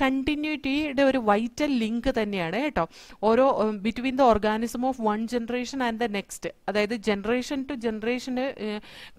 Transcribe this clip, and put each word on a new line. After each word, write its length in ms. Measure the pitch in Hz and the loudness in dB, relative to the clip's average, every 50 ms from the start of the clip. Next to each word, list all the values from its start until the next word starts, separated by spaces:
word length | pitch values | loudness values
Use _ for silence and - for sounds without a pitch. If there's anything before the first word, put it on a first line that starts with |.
കണ്ടിന്യൂറ്റിയുടെ 1000 | 277 269 269 269 262 302 302 294 294 311 302 - - 269 269 294 311 294 254 254 277 269 | 0 0 0 0 -2 -2 -2 -2 -2 -4 -4 -4 -4 -2 -2 -2 -2 -2 2 4 4 4
ഒരു 80 | 262 262 226 208 | 4 4 4 4
വൈറ്റൽ 420 | 202 208 226 233 - - 302 294 277 240 - | 2 2 2 -2 -2 -2 0 0 2 0 0
ലിങ്ക് 260 | 208 226 240 233 269 262 240 | 0 -2 -2 -2 0 0 0
തന്നെയാണ് 360 | 214 214 202 190 170 160 165 226 294 | 0 0 -2 -2 -2 -2 -2 -2 -2
കേട്ടോ. 220 | 302 226 185 165 - - - - - - - - 214 | -2 0 -2 -2 -2 -4 -12 -20 -20 -8 0 2 4
ഓരോ, 160 | 226 247 262 277 226 - 214 | 6 6 6 4 4 2 2
ഉം, 120 | 214 214 202 185 | 0 0 -2 -2
between 280 | 226 220 254 240 269 254 254 | -4 -2 -2 -2 -2 2 4
the 60 | 277 240 220 | 6 6 6
organism 480 | 214 202 214 214 220 233 233 - 233 247 262 | 6 4 0 0 0 -2 0 2 2 2 2
of 60 | 254 240 226 214 | 0 0 0 0
one 120 | 208 214 226 214 247 | 0 0 -2 -2 -4
generation 460 | 240 233 220 240 247 247 226 - 269 254 233 | -4 -4 -4 -4 -4 -4 -4 -4 -2 -2 -2
and 80 | 226 220 240 | -2 -2 -2
the 60 | 233 202 | -2 -2
next, 260 | 196 190 - - - - 170 - _ _ - | -4 -6 -8 -12 -10 -10 -10 -10 _ _ -2
അതായത് 260 | 196 208 208 202 240 226 196 226 | 0 0 0 0 -2 -2 0 0
generation 500 | 202 202 196 214 240 254 240 - 294 269 262 269 | 0 0 0 0 -2 -2 -2 -4 -4 -6 -4 -6
to 60 | 294 240 220 | -6 -4 -4
generation, 500 | 233 214 214 208 233 247 247 - 262 254 254 262 277 - - 202 | -4 -4 -2 -2 -2 -2 -2 -4 -4 -4 -4 -4 -4 -6 -6 -6
ഏഹ്, 140 | 214 208 208 - - - - - - - | -6 -6 -8 -10 -14 -18 -20 -20 -14 -6